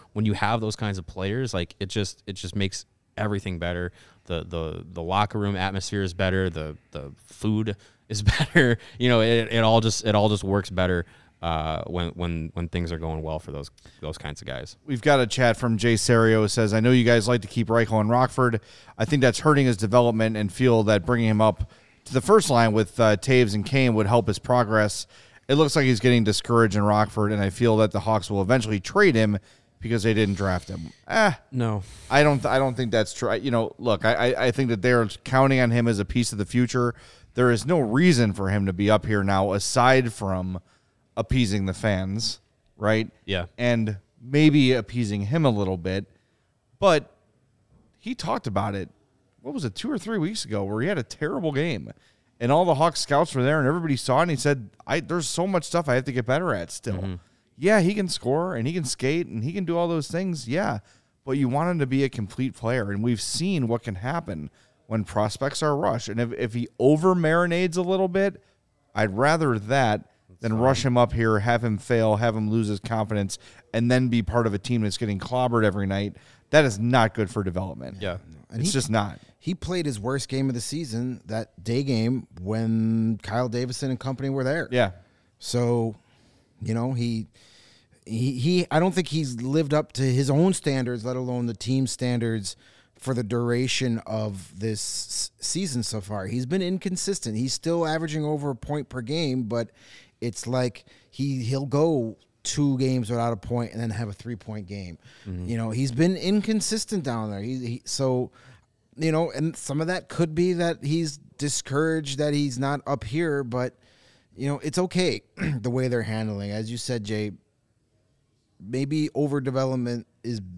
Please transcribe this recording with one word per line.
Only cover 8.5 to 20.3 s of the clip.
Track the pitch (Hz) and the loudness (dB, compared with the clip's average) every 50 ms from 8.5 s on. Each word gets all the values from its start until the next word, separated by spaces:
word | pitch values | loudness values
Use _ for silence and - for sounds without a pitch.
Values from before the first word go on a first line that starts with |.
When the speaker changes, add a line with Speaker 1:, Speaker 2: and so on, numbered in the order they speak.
| - 175 131 120 117 - - - - | 4 4 6 4 2 0 -4 -12 -6
Speaker 1:
You | - 120 123 | 0 2 4
know, | 120 113 | 4 6
it, | 110 113 117 117 110 110 117 | 4 4 4 2 2 0 2
it | 113 113 | 2 4
all | 110 113 113 | 6 6 6
just, | 110 110 104 - 113 | 4 2 0 0 0
it | 110 104 | 2 2
all | 104 107 107 | 4 4 4
just | 104 95 98 | 2 0 0
works | 95 98 101 92 - | 0 0 0 0 -2
better, | 90 92 92 90 90 87 87 - - - _ _ _ - | -2 0 0 2 2 0 -2 -6 -12 -20 _ _ _ -8
uh, | 87 82 82 80 78 80 78 80 - | -4 -4 -2 -2 -2 -4 -4 -6 -6
when, | - 87 90 87 85 | -6 -4 -4 -4 -4
when, | - 87 87 85 85 80 80 80 - | -4 -4 -4 -4 -4 -4 -6 -8 -6
when | 85 87 85 | -8 -6 -4
things | - 87 87 82 | -4 -4 -4 -4
are | 85 | -6
going | 80 82 80 78 80 | -6 -6 -6 -6 -6
well | 78 78 78 | -6 -6 -8
for | 78 - 71 | -8 -8 -10
those, | 71 73 69 - _ _ - - _ - | -12 -12 -12 -14 _ _ -20 -20 _ -12
those | - 76 78 | -10 -10 -10
kinds | - - 76 78 - | -10 -10 -12 -12 -12
of | - | -12
guys. | - 65 62 - - - _ - | -12 -10 -10 -12 -14 -18 _ -10
Speaker 2:
We've | 151 135 113 | -8 -6 0
got | - 151 143 135 | 4 4 4 4
a | 123 | 4
chat | 104 - 127 127 117 113 | 2 2 2 2 2 2
from | - 127 117 113 | 2 0 0 0
Jay | 98 113 117 113 | 2 4 2 2
Serio. | 104 - - 120 113 113 110 110 110 107 | 4 4 4 6 6 6 6 6 4 2
It | 101 | 2
says, | - 120 110 101 107 | 2 2 2 2 2
"I | 110 | 4
know | 113 123 | 4 6
you | 127 123 113 | 6 6 6
guys | 120 120 117 101 | 6 4 4 4
like | 123 123 113 | 2 0 0
to | 92 | -2
keep | - - 117 110 | -4 -4 -2 0
Reichel | 110 113 117 113 107 110 107 | 2 2 2 2 2 2 2
in | 104 | 2
Rockford. | 107 120 123 131 - - 139 127 120 110 107 - - - - - - - | 4 4 4 2 2 2 2 2 2 2 -2 -6 -8 -20 -20 -20 -10 -4
I | - 113 | -4 0
think | - 147 135 | 2 2 4
that's | 131 123 - - | 4 4 4 4
hurting | - 156 147 143 135 | 4 4 4 6 4
his | 127 113 | 2 2
development | 90 110 98 117 123 120 120 110 110 110 110 | 0 0 4 4 4 6 4 4 2 2 2